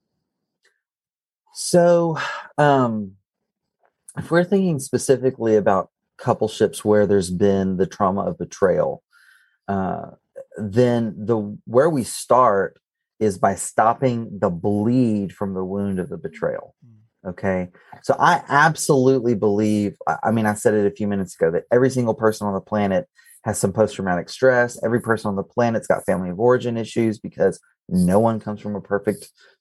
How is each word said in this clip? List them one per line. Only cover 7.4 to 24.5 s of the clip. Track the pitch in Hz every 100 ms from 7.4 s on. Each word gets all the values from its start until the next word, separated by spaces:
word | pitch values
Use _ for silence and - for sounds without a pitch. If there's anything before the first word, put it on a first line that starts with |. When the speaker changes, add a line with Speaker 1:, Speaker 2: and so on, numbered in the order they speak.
| 101 98 95 92
Speaker 1:
the | 95
trauma | - 98 98
of | 90 87
betrayal, | 85 - 95 82 71 - _ _ _ _ _ _ -
uh, | 98 92 82 - - _ - - -
then | 107 107 123 120 113 -
the, | 107 113 104 107
where | - 117 160
we | 147
start | 104 - - 120 123 98 90 - _ _ _ _
is | 107 92
by | 101
stopping | 92 - - 110 117 131 117 110 101
the | 101
bleed | 85 101 104 107 127 120 104 95
from | - 101
the | 95
wound | 92 98 101 135
of | 82
the | 95
betrayal. | 80 - - - - _
Speaker 2:
Mm. | 120 110 113 _ 95
Speaker 1:
Okay. | 87 101 92 90 _ _ -
So | - -
I | 151 175 -
absolutely | 139 160 156 - 143 127 135 117
believe, | 107 107 101 107 104 101 - -
I, | 80
I | -
mean, | 113 107
I |
said | 104 113
it | 107 101
a |
few | - 104
minutes | 98 92 -
ago, | 82
that | 85 -
every | 120 131
single | 123 120
person | 110 110 107 104
on |
the | 95
planet | - 107 101 92 90 _ _ -
has | - 101
some | 98
post-traumatic | 104 107 - 95 90 -
stress. | - 131